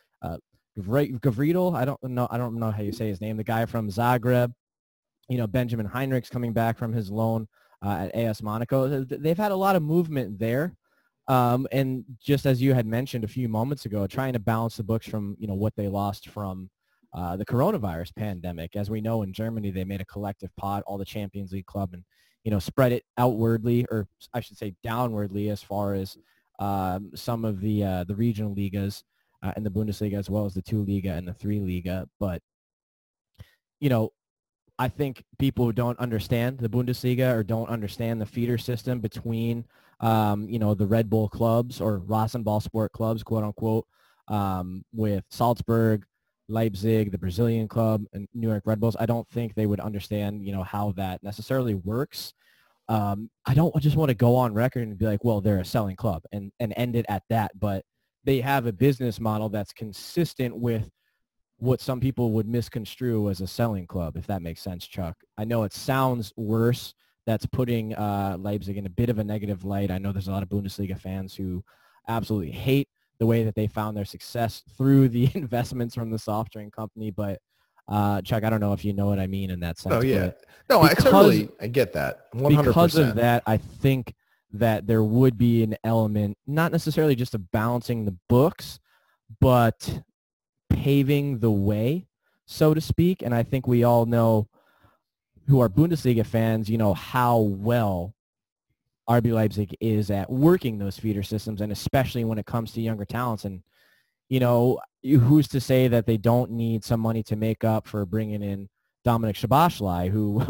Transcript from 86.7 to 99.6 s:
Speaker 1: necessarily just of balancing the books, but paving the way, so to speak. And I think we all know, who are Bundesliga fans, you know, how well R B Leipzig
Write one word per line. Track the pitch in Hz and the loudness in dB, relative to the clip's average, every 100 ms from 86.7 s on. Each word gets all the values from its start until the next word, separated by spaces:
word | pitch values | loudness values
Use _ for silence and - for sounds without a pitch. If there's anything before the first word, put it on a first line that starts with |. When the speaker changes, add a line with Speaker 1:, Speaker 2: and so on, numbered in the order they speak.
Speaker 1:
necessarily | 165 156 151 156 123 | 0 0 2 4 2
just | 127 110 | 0 -6
of | 90 | -4
balancing | 113 113 120 - 117 104 | 0 0 0 -2 -2 -4
the | 90 - | -6 4
books, | 120 156 - - - _ _ _ _ _ 113 | 6 6 2 -10 -16 _ _ _ _ _ 2
but | 131 123 117 - - - - _ _ _ _ _ - | 6 8 6 2 -6 -8 -10 _ _ _ _ _ -2
paving | - 131 139 135 143 143 127 | 0 4 4 4 2 0 0
the | 113 | 2
way, | 104 98 104 117 170 - _ _ _ - | 4 2 2 0 -2 -6 _ _ _ -18
so | - 156 | 2 4
to | 156 | 4
speak. | - - 175 190 | 2 2 2 2
And | - 120 | 0 0
I | |
think | 113 135 127 | 0 -2 2
we | 120 | 4
all | 120 120 117 | 6 6 4
know, | 117 113 110 104 _ _ _ _ _ _ _ _ _ - | 4 6 4 2 _ _ _ _ _ _ _ _ _ 4
who | 135 | 6
are | 117 | 6
Bundesliga | 98 165 160 127 113 101 | 4 4 4 2 2 2
fans, | 113 113 110 104 | 2 2 0 0
you | 113 | 2
know, | 107 | 2
how | 98 - 127 123 117 | 2 -2 0 4 4
well | 104 95 107 120 107 92 87 - _ _ _ _ _ _ _ _ - | 2 0 0 2 2 -2 -6 -12 _ _ _ _ _ _ _ _ 2
R | 120 | 4
B | 117 | 4
Leipzig | 113 107 98 | 2 2 0